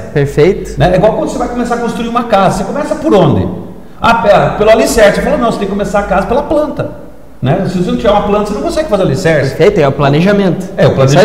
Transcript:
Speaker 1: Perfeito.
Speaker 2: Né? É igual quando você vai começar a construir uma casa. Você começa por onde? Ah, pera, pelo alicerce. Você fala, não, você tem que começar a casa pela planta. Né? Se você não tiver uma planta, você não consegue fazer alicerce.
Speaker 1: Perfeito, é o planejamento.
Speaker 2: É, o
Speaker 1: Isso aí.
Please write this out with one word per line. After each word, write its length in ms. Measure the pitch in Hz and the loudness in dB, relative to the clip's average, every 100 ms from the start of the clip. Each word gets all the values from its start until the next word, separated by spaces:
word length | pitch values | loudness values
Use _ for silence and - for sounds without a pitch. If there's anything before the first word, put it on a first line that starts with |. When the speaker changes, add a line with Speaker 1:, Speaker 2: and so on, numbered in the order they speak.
| - | -4
Speaker 1:
Perfeito. 640 | 151 139 - 160 185 185 - | -2 0 2 2 2 -4 -2
Speaker 2:
Né? 140 | 160 | 0
É 40 | 185 | 2
igual 180 | 208 | 2
quando 160 | 269 311 | 0 -4
você 80 | - | -4
vai 100 | 247 | -6
começar 260 | 240 240 | -4 -4
a 40 | 240 | -2
construir 280 | 233 190 233 | -4 -4 -4
uma 160 | 240 | -4
casa. 340 | 233 196 190 - | 0 2 2 0
Você 60 | |
começa 300 | 190 269 302 | -4 -6 -4
por 180 | 302 302 | -4 2
onde? 360 | 311 151 107 87 - - - - - | 2 4 2 -2 -6 -12 -18 -20 -4
Ah, 140 | - | 0
pera, 360 | - 208 185 143 | 2 4 2 2
pelo 200 | - 208 | 0 2
alicerce. 460 | 226 285 226 208 - | 4 2 4 4 2
Você 60 | |
fala, 160 | - 277 | -2 -2
não, 120 | 240 | -2
você 80 | - | -2
tem 80 | 196 | -4
que 60 | |
começar 260 | 202 190 202 | -4 -2 -2
a 20 | |
casa 240 | 202 185 196 | -2 -2 0
pela 140 | 247 | -4
planta. 440 | 294 302 302 - - - - - - - | -2 -2 -2 -4 -8 -10 -18 -20 -20 -6
Né? 220 | 123 180 185 | -2 -2 -2
Se 100 | 180 | -2
você 120 | 180 | -2
não 60 | 247 | 0
tiver 140 | - | 2
uma 120 | - | 2
planta, 240 | 202 208 208 | 2 0 -2
você 80 | |
não 80 | - | -4
consegue 260 | 330 320 311 | -4 -4 -2
fazer 140 | 208 | 0
alicerce. 480 | 175 131 165 156 139 - | 0 0 0 0 0 2
Speaker 1:
Perfeito, 240 | 175 160 | 2 4
é 80 | 143 | 0
o 40 | |
planejamento. 760 | 131 139 143 180 202 196 151 - - | 2 0 2 2 2 0 -2 -6 0
Speaker 2:
É, 100 | 131 | 2
o 40 | |
Speaker 1:
Isso 80 | - | 4
aí. 60 | 135 156 | 2 6